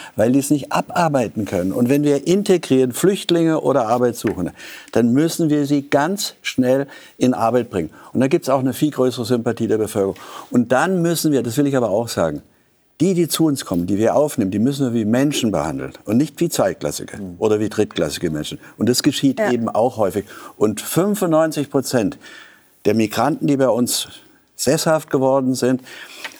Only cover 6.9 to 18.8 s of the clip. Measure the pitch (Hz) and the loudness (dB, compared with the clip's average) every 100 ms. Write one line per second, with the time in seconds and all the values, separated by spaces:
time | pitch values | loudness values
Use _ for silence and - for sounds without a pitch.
6.9 | - - - 127 92 113 123 117 101 80 | -10 -20 -2 0 2 0 0 0 -4 -6
7.9 | - - - 135 170 - 135 131 117 151 | -8 -6 -2 0 0 0 0 0 0 -2
8.9 | 131 127 120 110 123 117 113 113 110 104 | 0 0 -2 -2 0 0 -2 0 0 0
9.9 | 107 98 90 - - - 127 113 127 165 | 0 -2 -2 -12 -18 -2 0 2 2 2
10.9 | 190 170 165 156 135 120 117 143 135 117 | 2 0 0 0 0 0 0 0 2 2
11.9 | 101 120 - 82 73 - _ _ _ _ | 0 -2 -2 -2 -2 -10 _ _ _ _
12.9 | - 175 175 165 - 160 135 - 87 90 | -2 0 2 0 0 0 0 -2 -2 0
13.9 | 101 113 120 151 - 98 101 123 139 131 | 0 2 2 2 0 -2 0 0 0 -2
14.9 | 117 104 120 143 139 113 85 76 67 65 | 0 0 2 2 0 0 0 -2 -6 -10
15.9 | - - 113 147 - 170 - 113 85 73 | -10 -2 0 0 -2 -2 0 0 -2 -6
16.9 | - - 107 95 87 110 107 107 - 104 | -6 -10 -12 -12 -2 0 0 0 -2 -2
17.9 | - 78 69 87 76 73 76 - - | -2 -4 -2 -4 -4 -6 -12 -14 -2